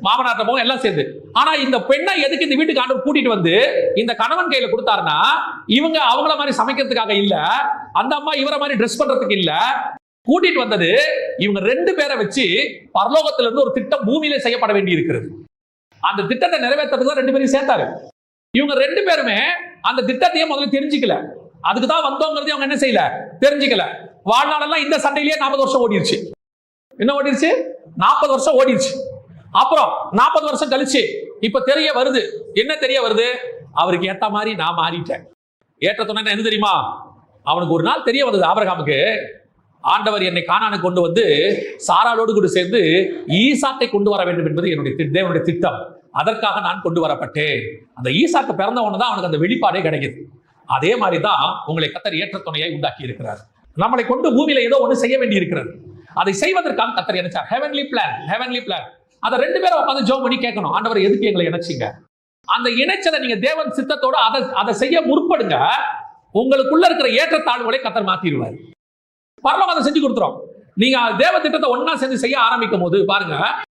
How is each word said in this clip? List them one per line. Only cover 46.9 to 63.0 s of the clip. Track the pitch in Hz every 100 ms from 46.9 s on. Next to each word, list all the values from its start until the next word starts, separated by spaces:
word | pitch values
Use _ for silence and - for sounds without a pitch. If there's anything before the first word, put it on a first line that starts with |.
| 170 156
வரப்பட்டேன். | 143 147 151 151 123 - - -
அந்த | - 127
ஈசாக்கு | 156 330 - 269 160
பிறந்த | 196 240
உடனே | 214 190
தான் | 240
அவனுக்கு | 208 180
அந்த | 151
வெளிப்பாடே | 175 240 190 185
கிடைக்குது. | 160 151 139 - - - _ _ -
அதே | 131 160 240
மாதிரி | 196 165
தான் | 208 165 151 190 -
உங்களை | 160 147
கர்த்தர் | - - 160
ஏற்ற | 202 190
துணையை | - 151 165
உண்டாக்கி | 147 143 -
இருக்கிறார். | 131 120 107 101 - _ _ -
நம்மளை | 214 247 233
கொண்டு | 247 320
பூமியில | 240 302 269
ஏதோ | 233 269 240
ஒண்ணு |
செய்ய | 240 233 262
வேண்டி | 226 202
இருக்கிறது. | 170 175 - - - - -
அதை | - 190
செய்வதற்காக | 190 302 370 320 220 226
கர்த்தர் | 185 180 185
நினைச்சார். | 175 165 143
ஹெவன்லி | 233 294 285
பிளான், | 277 240 160 165 156
ஹெவன்லி | 214 254 247
பிளான். | 202 175 139 - _ _
அதை | 226 220
ரெண்டு | 285 381
பேரும் | 370 330
உட்கார்ந்து | - 269
ஜெபம் | 214 269
பண்ணி | 254 254
கேட்கணும், | 240 202 160
"ஆண்டவர் | 175 220 220
எதுக்கு | 196 202 214
எங்களை | 185 165
இணைச்சிங்க?" | 170 - 135 104 - _ _ _ _ -
அந்த | 220 247
இணைச்சதை | 233 302 392